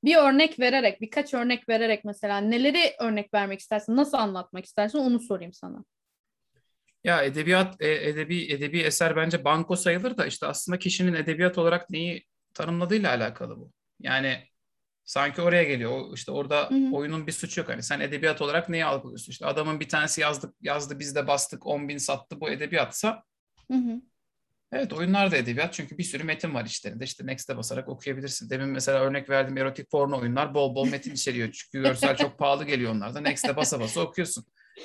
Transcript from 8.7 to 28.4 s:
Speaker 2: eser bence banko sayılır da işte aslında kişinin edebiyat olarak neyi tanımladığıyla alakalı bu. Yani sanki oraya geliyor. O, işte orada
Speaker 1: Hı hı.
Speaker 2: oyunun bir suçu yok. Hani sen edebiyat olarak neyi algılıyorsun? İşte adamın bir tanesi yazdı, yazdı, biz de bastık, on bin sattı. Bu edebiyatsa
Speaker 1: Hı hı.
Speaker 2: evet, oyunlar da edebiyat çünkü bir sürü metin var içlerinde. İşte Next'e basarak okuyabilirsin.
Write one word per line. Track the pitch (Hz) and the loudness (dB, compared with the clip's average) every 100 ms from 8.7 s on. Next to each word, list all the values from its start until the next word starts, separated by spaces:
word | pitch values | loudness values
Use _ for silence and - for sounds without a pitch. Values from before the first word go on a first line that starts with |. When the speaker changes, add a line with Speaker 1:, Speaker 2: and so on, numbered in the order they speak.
| 170 | 0
Speaker 2:
eser | 156 - 165 160 | 0 2 2 2
bence | 165 165 | 0 0
banko | 143 156 165 180 | 2 2 2 0
sayılır | 180 175 240 220 | 2 2 -2 -2
da | 147 | -4
işte | - 147 | -2 -6
aslında | 143 - 180 | -4 -4 -2
kişinin | 185 - 180 | -2 2 2
edebiyat | 165 156 156 180 180 | 2 -2 2 2 4
olarak | 165 175 - | 2 2 -2
neyi | 156 170 160 _ _ _ | -6 -4 -6 _ _ _
tanımladığıyla | - 156 170 175 214 185 | -8 -4 -2 0 2 2
alakalı | 123 113 117 113 113 | 0 -2 -4 -12 -12
bu. | - _ _ _ | -18 _ _ _
Yani | 135 131 135 127 - _ _ _ _ _ | -2 0 0 -4 -10 _ _ _ _ _
sanki | - 139 143 143 | -4 0 0 2
oraya | 175 175 | 4 6
geliyor. | 156 131 117 | 4 2 -2
O, | 131 - | -4 -6
işte | 135 - | -12 -6
orada | 143 139 147 - | -6 0 0 2
Speaker 1:
Hı | 269 | 2
hı. | 262 143 | 2 0
Speaker 2:
oyunun | 147 160 151 | -2 -4 -6
bir | |
suçu | - 165 - | -6 -6 -6
yok. | 151 | -4
Hani | 120 | -6
sen | 123 143 | -4 -4
edebiyat | 143 143 160 151 | -2 0 0 0
olarak | 147 156 175 | 0 0 0
neyi | 165 156 | -2 0
algılıyorsun? | 139 127 113 - | -2 -4 -14 -14
İşte | 127 147 | -6 -2
adamın | 143 151 156 | -2 -2 -4
bir | 131 | -2
tanesi | 156 151 - | 0 0 2
yazdı, | 151 143 135 _ | 2 0 -8 _
yazdı, | - 147 143 139 | -4 -4 -4 -8
biz | 143 143 | -4 -2
de | 139 | 2
bastık, | 139 - - - | 0 0 -6 -4
on | 147 143 | -4 -4
bin | 143 | -6
sattı. | - 139 - 147 | -4 -4 -6 -8
Bu | 151 | -6
edebiyatsa | 139 151 170 123 - 214 226 _ _ _ _ _ | -4 -2 0 0 0 -2 -4 _ _ _ _ _
Speaker 1:
Hı | 254 | 0
hı. | 240 233 _ _ _ _ _ _ _ | 0 -4 _ _ _ _ _ _ _
Speaker 2:
evet, | 240 - | -4 -4
oyunlar | 156 175 196 196 | -2 2 4 4
da | 151 | 4
edebiyat | 120 120 165 | 0 -2 -2
çünkü | - 135 151 | -4 -10 -6
bir | |
sürü | 175 139 | -6 -4
metin | 160 156 170 | -4 -4 -2
var | 135 113 | -4 -4
içlerinde. | - 104 110 | -8 -8 -8
İşte | 127 - 131 | -10 -8 -8
Next'e | 131 - 120 | -8 -8 -8
basarak | 113 123 131 | -4 -6 -6
okuyabilirsin. | 127 143 131 139 - | -8 -6 -6 -6 -8